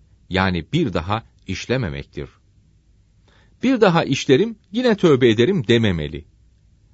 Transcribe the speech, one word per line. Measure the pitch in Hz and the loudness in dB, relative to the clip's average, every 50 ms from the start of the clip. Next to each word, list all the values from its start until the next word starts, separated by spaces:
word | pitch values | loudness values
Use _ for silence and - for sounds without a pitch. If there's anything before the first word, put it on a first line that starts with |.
| _ _ _ _ _ - | _ _ _ _ _ -6
yani | 85 92 95 95 90 85 78 - - | -2 -2 0 0 -2 -4 -6 -4 -4
bir | 165 170 117 85 | -2 -2 -2 -4
daha | 85 80 92 104 110 - _ _ _ _ | -6 -4 -4 -6 -6 -8 _ _ _ _
işlememektir. | - 92 - - - 117 131 120 82 69 69 69 - _ 73 69 - _ _ _ _ _ _ _ _ _ _ _ _ _ _ _ _ _ _ _ _ _ _ _ _ _ _ - | -12 -12 -10 -6 -6 -4 -4 -4 -6 -8 -10 -14 -14 _ -14 -14 -14 _ _ _ _ _ _ _ _ _ _ _ _ _ _ _ _ _ _ _ _ _ _ _ _ _ _ -2
"Bir | 247 269 226 | 0 2 4
daha | 220 190 165 165 - | 4 4 4 2 0
işlerim, | - 135 - - - 135 139 196 233 220 - _ _ | 0 -2 -2 2 2 2 2 2 0 -6 -10 _ _
yine | 190 233 254 247 214 | -6 -2 0 0 2
tövbe | 214 - 170 143 123 131 120 | 2 4 4 4 4 4 4
ederim." | 110 107 120 143 202 175 110 | 4 4 2 2 0 0 0
dememeli. | 101 117 117 113 104 90 80 76 73 76 71 - _ _ _ _ _ _ _ _ _ _ _ _ _ | 2 2 2 2 0 -2 -2 -6 -8 -10 -14 -16 _ _ _ _ _ _ _ _ _ _ _ _ _